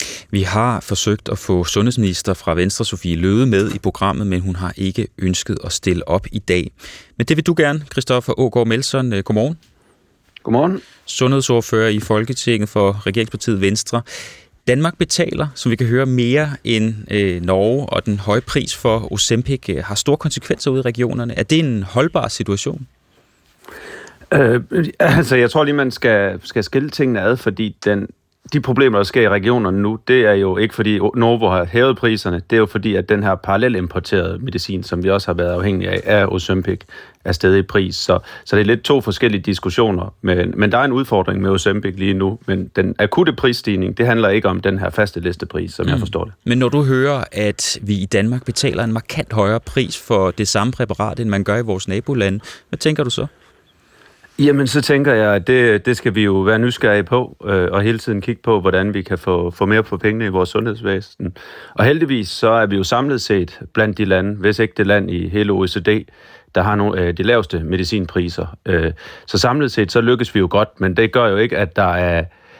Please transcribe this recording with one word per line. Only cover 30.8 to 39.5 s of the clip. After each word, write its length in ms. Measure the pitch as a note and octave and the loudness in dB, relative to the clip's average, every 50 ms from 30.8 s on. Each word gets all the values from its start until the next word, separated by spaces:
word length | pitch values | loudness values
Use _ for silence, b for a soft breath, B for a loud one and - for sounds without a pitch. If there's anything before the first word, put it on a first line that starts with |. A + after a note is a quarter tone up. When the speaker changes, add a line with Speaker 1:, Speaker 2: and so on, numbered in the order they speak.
| G#2+ G#2+ G#2 G2 F#2+ G#2 - | 0 0 2 2 0 0 2
Speaker 2:
Novo 340 | A#2+ A2+ A#2 A#2+ A2+ A2+ F#2 | 2 2 4 4 4 2 2
har 140 | F#2 F#2 F2 | 2 2 0
hævet 320 | F2 - A#2 B2 C3+ B2+ | 0 2 2 2 2 2
priserne. 460 | - - A#2 A2 G2+ - G2 F2 E2 - - | 0 0 0 0 0 -2 -2 -4 -4 -2 2
Det 60 | A#2 | 2
er 40 | A2+ | 4
jo 60 | G#2+ | 4
fordi, 280 | G2+ - A2 F2+ A2 G2 | 2 0 -2 -2 0 0
at 140 | F#2 F2+ - | 0 0 0
den 140 | G#2+ G2+ | 0 2
her 120 | G#2 G2+ F#2+ | 2 0 0
parallelimporterede 1040 | F2+ - - G2 G2+ A#2+ B2+ A2+ F#2 F2+ F2 - F#2 F2+ - - F#2+ F2 F2 F2 F2 | -2 -2 -2 0 2 2 0 0 -2 -4 -4 -6 -8 -4 -2 0 0 0 -2 -4 -6
medicin, 440 | C3 C3 G2 F2+ - - G2 F#2 | -6 -6 -6 -6 -6 -6 -6 -8
som 220 | F2+ - F2+ F2 F2+ | -6 -6 -6 -2 0
vi 60 | F#2+ | 2
også 180 | G2 G2 - - | 0 0 0 -2
har 60 | F2+ | -2
været 180 | F2 F2 F2 | -2 -2 -2
afhængige 380 | F2 F2 F#2+ G#2 G2 F#2 F#2 F2+ | -2 0 0 0 0 0 -2 -2
af, 300 | F#2+ F#2+ F2+ - G#2+ G#2 | -4 -4 0 2 2 2
af 60 | G2 | 2
Ozempic, 540 | F#2+ - F#2 - - F#2+ F#2+ F2+ - F#2 - - B B B B B B B - | 2 0 -2 -2 0 -2 0 0 -2 -4 -4 -8 B B B B B B B -6
er 80 | - | -6
steget 260 | F2+ - - F#2 F#2+ G2 | -2 2 4 4 4 4
i 40 | |
pris. 340 | F#2+ - - G#2 F#2+ F2+ E2+ | 2 2 0 0 0 -2 -4
Så, 220 | - - - F2+ - B B B B B | -4 -2 0 0 0 B B B B B
så 120 | - G#2 | 0 2
det 60 | G2+ | 2
er 40 | G#2 | 4
lidt 160 | G2+ A#2+ A2+ | 4 2 2
to 180 | - - D3 C3 | 2 2 2 2
forskellige 420 | G#2+ A2 G2 - C3+ A#2 G#2 F#2+ | 2 -2 -2 0 0 0 0 0
diskussioner. 720 | E2+ G#2 | -2 -2